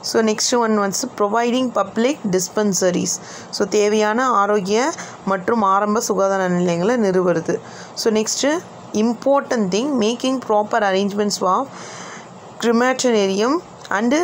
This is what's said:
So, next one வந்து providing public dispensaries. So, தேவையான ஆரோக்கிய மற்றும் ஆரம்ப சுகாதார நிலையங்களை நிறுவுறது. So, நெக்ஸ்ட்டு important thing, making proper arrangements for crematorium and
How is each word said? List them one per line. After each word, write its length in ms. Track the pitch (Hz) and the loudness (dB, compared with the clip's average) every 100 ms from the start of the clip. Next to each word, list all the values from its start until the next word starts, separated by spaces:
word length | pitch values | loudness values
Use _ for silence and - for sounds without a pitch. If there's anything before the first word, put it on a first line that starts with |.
| - | 0
So, 100 | 233 220 | 0 2
next 240 | 214 - 247 | 0 0 2
one 100 | 226 214 | 2 2
வந்து 260 | 202 - 247 - | 0 -2 -6 -2
providing 460 | 208 226 240 240 254 226 | 0 0 0 0 0 0
public 400 | 190 202 240 302 214 | -2 0 0 0 0
dispensaries. 800 | 185 185 - 208 185 185 175 180 - - - - - | -2 0 0 0 2 0 0 -2 -6 -8 -16 -14 -4
So, 80 | 202 214 | 0 2
தேவையான 520 | 208 214 214 220 262 214 | 4 4 2 2 2 2
ஆரோக்கிய 420 | 202 208 185 214 277 339 - - - | 2 2 2 0 0 -4 -12 -8 -2
மற்றும் 320 | 190 185 226 196 | -2 0 2 4
ஆரம்ப 280 | 196 208 214 233 | 2 2 0 0
சுகாதார 380 | 196 196 196 185 180 | 0 2 2 2 2
நிலையங்களை 380 | 180 170 185 247 202 | 2 2 0 2 2
நிறுவுறது. 500 | 185 180 165 160 - - - - - | 2 2 0 0 -4 -6 -18 -16 -4
So, 100 | 233 214 | 0 0
நெக்ஸ்ட்டு 340 | 214 - 269 320 - - - 208 | 0 0 0 0 -4 -18 -6 0
important 600 | 220 233 269 277 277 247 196 | 0 0 2 2 2 -2 0
thing, 140 | 196 269 269 214 | 0 0 0 0
making 300 | 240 254 262 - | 0 -2 -2 0
proper 300 | 208 214 233 202 | 0 2 0 2
arrangements 480 | 190 202 202 208 190 | 2 0 0 -2 0
for 140 | 190 196 277 - - - - - - - - - | 0 0 -2 -10 -16 -16 -16 -16 -18 -20 -20 -4
crematorium 920 | 226 226 254 262 254 220 196 190 226 330 - - - 190 | 0 2 2 2 2 2 2 0 0 0 -4 -20 -4 -2
and 160 | 233 294 | 2 0